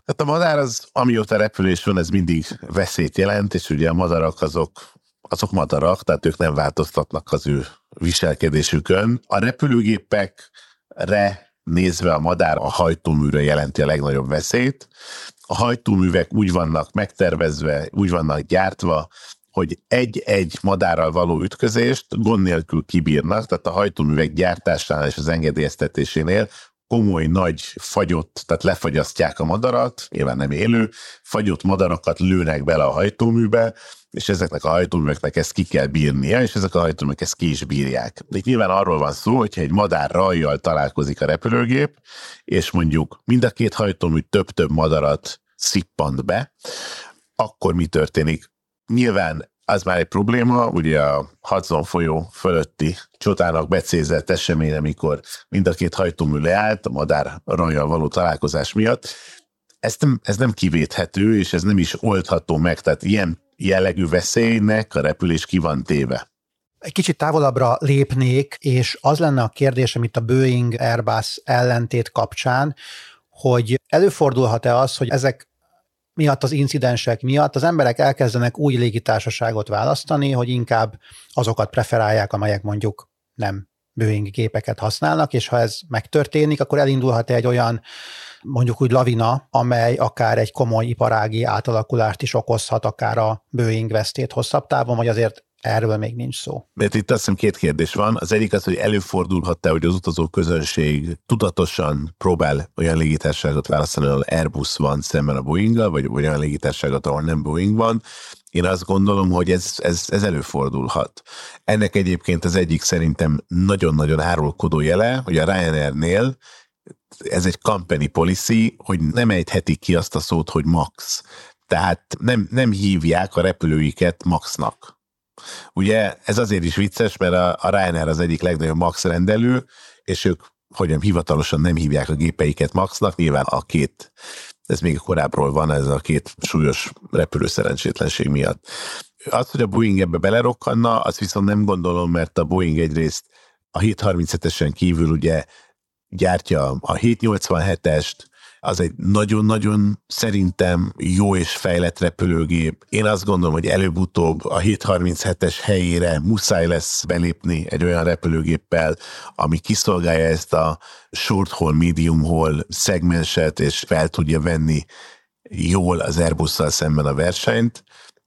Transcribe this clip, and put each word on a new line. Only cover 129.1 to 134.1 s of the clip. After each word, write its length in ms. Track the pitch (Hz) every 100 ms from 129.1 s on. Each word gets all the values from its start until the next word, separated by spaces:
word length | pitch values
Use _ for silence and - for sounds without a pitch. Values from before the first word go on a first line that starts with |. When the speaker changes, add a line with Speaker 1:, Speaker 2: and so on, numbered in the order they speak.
| 85 92 107 120 127 - - - -
Speaker 1:
és 220 | - 92
ők, 160 | 95 85
hogy 380 | - _ _ -
mondjam, 220 | 90 78
hivatalosan 600 | 101 85 80 76 73 76
nem 160 | 87 80
hívják 320 | 76 71 69
a 60 |
gépeiket 580 | 73 80 - 76 - 73
Maxnak, 440 | 90 95 - 101 -
nyilván 280 | 80 71 67
a 140 | 65
két, 500 | - 80 67 - -